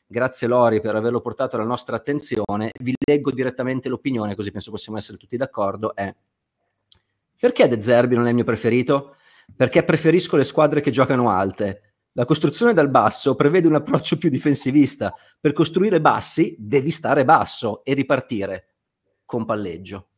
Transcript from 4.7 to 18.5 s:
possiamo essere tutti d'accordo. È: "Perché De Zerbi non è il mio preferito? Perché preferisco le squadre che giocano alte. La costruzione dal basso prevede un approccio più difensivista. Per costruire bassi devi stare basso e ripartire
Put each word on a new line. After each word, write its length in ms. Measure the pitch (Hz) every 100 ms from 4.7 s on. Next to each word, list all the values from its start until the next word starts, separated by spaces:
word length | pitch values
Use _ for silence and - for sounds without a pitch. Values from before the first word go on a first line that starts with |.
possiamo 260 | 104 - 107
essere 200 | - 101
tutti 180 | _ 120
d'accordo. 580 | 131 - 98 98 107 -
È: 180 | 98 - _ _ _ _ _ _ _ - _ _ _ _
"Perché 300 | 247 240 175
De 140 | 117
Zerbi 340 | 107 120 123 120
non 100 | 120
è 40 |
il 60 | 120
mio 100 | 117
preferito? 680 | 110 117 123 127 139 139 _ _ _ _
Perché 300 | - 127 175
preferisco 540 | - 160 165 175 175 156
le 80 | 135
squadre 340 | - 151 147
che 120 | 143
giocano 380 | 123 127 131 120
alte. 680 | 95 98 - 104 95 _ _ _
La 100 | - 120
costruzione 480 | 156 151 - 240
dal 160 | 190 143
basso 460 | 131 107 - 139 131
prevede 320 | 143 180 160
un 80 | 151
approccio 420 | 151 147 - 170
più 120 | 170
difensivista. 840 | 131 151 135 131 143 135 - 101 - _ _
Per 100 | 156
costruire 480 | 143 156 190 208 175
bassi 560 | 151 107 - - 196 -
devi 340 | 107 139 139
stare 340 | - 117 143 127
basso 580 | 156 104 - 110 101
e 100 | -
ripartire 840 | 139 127 139 - 107 98